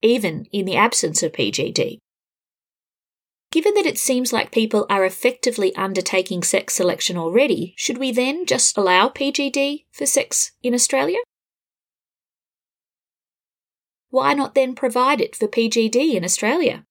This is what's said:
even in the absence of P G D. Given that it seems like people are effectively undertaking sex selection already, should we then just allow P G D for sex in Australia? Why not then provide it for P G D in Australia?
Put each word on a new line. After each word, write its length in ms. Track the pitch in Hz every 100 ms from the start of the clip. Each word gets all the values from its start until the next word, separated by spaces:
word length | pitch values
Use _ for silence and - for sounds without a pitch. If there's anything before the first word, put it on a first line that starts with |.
even 460 | 220 247 202 156 -
in 140 | 202 190
the 100 | 180
absence 480 | 220 - - 156
of 80 | 165
P 180 | - 110
G 220 | - 143
D. 280 | - - - _ _ _ _ _ _ _ _ _ _ _ _ _ _ _
Given 240 | 320 320 415
that 100 | 339
it 140 | -
seems 340 | - 254 254
like 160 | 226 -
people 380 | - 220 220 202
are 160 | 196 190
effectively 720 | 185 247 254 - 233 190 170
undertaking 640 | 190 196 180 190 185 180
sex 320 | 175 196 -
selection 440 | - 180 175 - 175
already, 580 | 165 190 277 - 175 -
should 220 | - 247
we 120 | 262
then 360 | 233 254 302 359
just 280 | 247 - -
allow 300 | 190 180 220
P 220 | - 277
G 200 | 277 277
D 340 | 277 277 294 _
for 160 | - 285
sex 460 | - 240 - - _
in 100 | 247
Australia? 460 | 240 - 269 277 381 480 _ _ _ _ _ _ _ _ _ _ _ _ _ _ _ _ _ _ _ _ _ _ _ _ _ _ _ _
Why 240 | 254 269
not 220 | 285 277 -
then 180 | 262
provide 480 | 254 262 233 254 285
it 140 | - -
for 120 | 214
P 220 | - 226
G 180 | 226 226
D 300 | 233 311 220
in 60 |
Australia? 600 | 175 - 208 302 302 - -